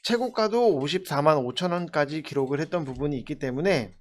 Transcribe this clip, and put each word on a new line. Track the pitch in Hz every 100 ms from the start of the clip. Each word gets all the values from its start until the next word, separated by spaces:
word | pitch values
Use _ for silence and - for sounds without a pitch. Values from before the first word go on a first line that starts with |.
최고가도 | - 226 247 233 214 226 240 147
오십사만 | 143 180 185 143 147 151
오천 | 123 123 175
원까지 | 175 170 156 143 156
기록을 | 147 143 131 143
했던 | 160 175
부분이 | 139 123 147 139
있기 | - 151
때문에 | 131 127 185 165 101 -